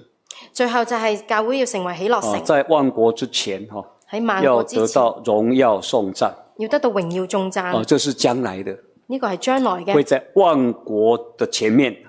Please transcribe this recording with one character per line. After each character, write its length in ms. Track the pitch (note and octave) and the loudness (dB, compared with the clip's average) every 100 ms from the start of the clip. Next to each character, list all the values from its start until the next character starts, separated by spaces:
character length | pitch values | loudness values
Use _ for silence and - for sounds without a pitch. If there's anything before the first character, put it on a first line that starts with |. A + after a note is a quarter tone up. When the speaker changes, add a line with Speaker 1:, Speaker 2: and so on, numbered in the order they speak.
| - _ - - - | -18 _ -20 -20 -10
Speaker 1:
最 120 | - B3 | -4 -2
後 200 | A#3+ A#3 | 0 -2
就 100 | A#3 | -2
係 300 | A3 G#3 - | -2 -4 -2
教 160 | G#3+ | -2
會 160 | A3 C4+ | 0 -2
要 60 | A#3 | -2
成 180 | G3 | -4
為 120 | F3+ E3+ | -6 -4
喜 120 | G#3 | -2
樂 120 | A3 | 0
城。 100 | A2 | 0
Speaker 2:
啊， 80 | F3 - | -2 2
在 180 | C#3+ D3 | 2 4
萬 200 | D#3 C3+ | 2 2
國 220 | A2+ A2+ | 2 2
之 160 | A2+ B2+ | 0 -4
前， 400 | - G#3 F#3+ A2 | -4 -4 -6 -10
哈， 160 | G#2 - _ - | -14 -14 _ -10
Speaker 1:
喺 160 | G#3+ A3+ | -4 -2
萬 160 | F#3+ C#3 | 2 2
國 180 | A#2+ | 2
之 120 | A2+ A2 | 0 0
前。 60 | |
Speaker 2:
要 60 | A2+ | 0
得 60 | |
到 280 | C#3 A#2 - A#2 | 2 2 0 0
榮 280 | G#2+ A#2 C3 | 2 2 4
耀 260 | B2 G2 | 4 2
頌 320 | - B2 F#2+ | 0 -2 -2
讚。 200 | - G#2 - - - | -2 -4 -4 -16 -10
Speaker 1:
要 100 | A3 | -4
得 100 | D4 | 0
到 100 | C4 | 0
榮 220 | G3 E3+ F#3 | -2 -4 -4
耀 80 | F3+ | -4
頌 240 | G3 F#3+ | -4 -4
讚。 260 | G3 F3+ A#2 | -4 -4 -2
Speaker 2:
啊， 60 | - | 2
這 120 | C#3+ | 2
是 160 | C#3+ | 0
將 280 | B2 C3+ B2+ | 0 0 0
來 220 | A2+ F#2 | -4 -6
的。 140 | G2 F#2+ _ _ - | -10 -12 _ _ -10
Speaker 1:
呢 120 | C4 | -6
個 80 | A3+ | -4
係 80 | F3+ | -4
將 240 | C4 C4+ | -2 0
來 100 | A#3+ F3+ | 0 -2
嘅。 100 | F3 | 0
Speaker 2:
會 100 | D#3+ C#3+ | 0 2
在 180 | C3+ - G3 | 0 2 4
萬 360 | F3 C#3+ B2 | 4 4 0
國 600 | - - G#2+ A2 A#2 - - | -2 -4 2 4 2 -2 -6
的 80 | A2+ | -4
前 220 | - G#2+ | 0 2
面。 240 | C3 B2+ - | 4 2 -2